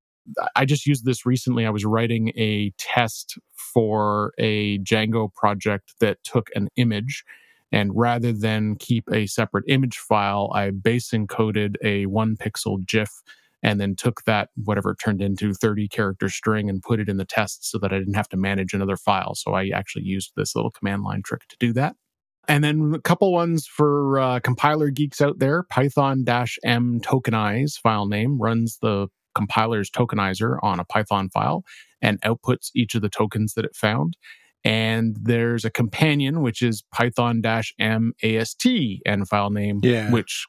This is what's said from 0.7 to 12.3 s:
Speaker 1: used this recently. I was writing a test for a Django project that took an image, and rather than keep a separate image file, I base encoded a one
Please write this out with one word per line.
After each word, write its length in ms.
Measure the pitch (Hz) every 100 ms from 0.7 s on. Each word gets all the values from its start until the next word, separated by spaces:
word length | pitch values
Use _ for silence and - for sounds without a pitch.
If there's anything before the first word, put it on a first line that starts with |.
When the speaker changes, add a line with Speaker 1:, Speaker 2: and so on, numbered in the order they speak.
| 147 143
Speaker 1:
used 180 | 135
this 220 | 123 120 123
recently. 400 | 127 127 120 110
I 40 |
was 140 | 104
writing 460 | 107 113 117 117 110
a 400 | - 107 104 104 -
test 580 | - 120 117 - - - -
for 800 | - - 120 110 107 104 104 104 -
a 400 | 110 107 104 101
Django 520 | 95 110 107 113 107
project 580 | - 104 101 110 101 - -
that 160 | 107 -
took 240 | - 120 -
an 140 | 110 101 -
image, 480 | 120 104 123 - - - _ _ _
and 220 | 104 101
rather 380 | 101 120 120 120
than 440 | 107 110 107 107 104
keep 280 | - 117 -
a 140 | 110 101
separate 380 | - 107 101 -
image 300 | 135 127 -
file, 520 | - 107 101 101 101
I 160 | 104 101
base 400 | 98 113 120 -
encoded 680 | 110 101 - 110 107 104 101
a 240 | 110 101 98
one 300 | 107 110